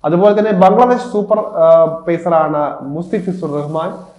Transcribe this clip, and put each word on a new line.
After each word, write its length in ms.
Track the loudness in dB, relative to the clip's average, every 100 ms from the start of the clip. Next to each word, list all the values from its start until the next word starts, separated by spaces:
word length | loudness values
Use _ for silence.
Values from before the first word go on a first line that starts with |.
അതുപോലെ 340 | 0 2 2 2
തന്നെ 140 | 0
ബംഗ്ലാദേശ് 600 | 4 4 4 2 0 -2
സൂപ്പർ, 260 | -6 0 -2
ആ, 460 | -2 0 4 6
പേസറാണ് 920 | 4 -2 -4 -4 0 0 0 -2 -4 -6
മുസ്തഫിസുർ 800 | -10 -10 -6 -6 -6 -8 -6 -6
റഹ്മാൻ. 280 | -6 -6 -6 -10 -20